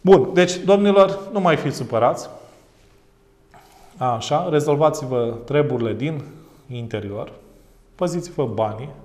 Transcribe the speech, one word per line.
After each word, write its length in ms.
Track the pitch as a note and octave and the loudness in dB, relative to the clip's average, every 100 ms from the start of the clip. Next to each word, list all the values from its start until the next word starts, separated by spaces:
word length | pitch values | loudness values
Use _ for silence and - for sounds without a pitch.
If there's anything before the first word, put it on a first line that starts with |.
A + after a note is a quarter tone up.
Bun, 300 | - F#3+ F#3 | 8 6 6
deci, 240 | F3 F3+ - | 2 2 0
domnilor, 640 | E3 G3+ G3+ G3+ F#3+ - - | 2 4 6 6 4 2 -6
nu 80 | G#3 | -2
mai 160 | F3+ D3+ | 0 0
fiți 200 | C#3+ C3+ | -2 -6
supărați. 520 | B2+ A#2 A#2+ D#3 - - - - _ _ _ _ _ _ _ _ _ - _ - - - | -4 0 2 0 -8 -18 -20 -20 _ _ _ _ _ _ _ _ _ -20 _ -20 -20 -6
Așa, 520 | B2+ A#2 - D3 F3+ | -4 -2 -2 -2 0
rezolvați-vă 880 | D3+ D3 C#3+ D#3 D3 C3+ B2+ A#2 A#2 | 0 2 2 2 0 -4 -2 -2 -6
treburile 480 | - C#3 C#3+ B2 A2+ | -2 0 0 0 -2
din 320 | G#2 C#3+ D#3 - - - - _ | -4 -6 -6 -12 -20 -20 -20 _
interior, 640 | B2 A#2 G#2+ G2+ G2+ - - - - _ _ _ | -12 -8 -8 -8 -10 -12 -16 -20 -20 _ _ _
păziți-vă 520 | - F3 F3 F3 - C3 | -6 -4 -4 -8 -6 -4
banii 420 | G#2 G#2+ G#2 C#3+ - | -2 -4 -6 -14 -16